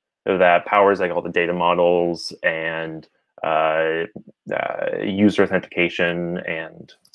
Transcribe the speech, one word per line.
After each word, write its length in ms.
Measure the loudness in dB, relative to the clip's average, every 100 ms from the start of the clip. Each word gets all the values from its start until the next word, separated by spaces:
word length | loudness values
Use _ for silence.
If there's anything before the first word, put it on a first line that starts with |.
| _ _ -2
that 400 | 2 4 4 4
powers, 340 | 4 4 4
like, 120 | 0
all 100 | -2
the 80 | -4
data 240 | -2 -2
models 800 | 0 2 4 4 4 0 -2 -10 -6
and, 640 | -4 -4 -6 -6 -8 -10 -16 _ _ _
uh, 600 | -2 0 2 0 0 -2 -6 -10 -20 _ -8 -6
uh, 420 | -4 -4 -4 -4
user 400 | -4 2 2 4
authentication 920 | 2 0 -4 -2 -2 0 -2 -2 -4 -6
and 540 | -6 -8 -10 -16 -20 _ _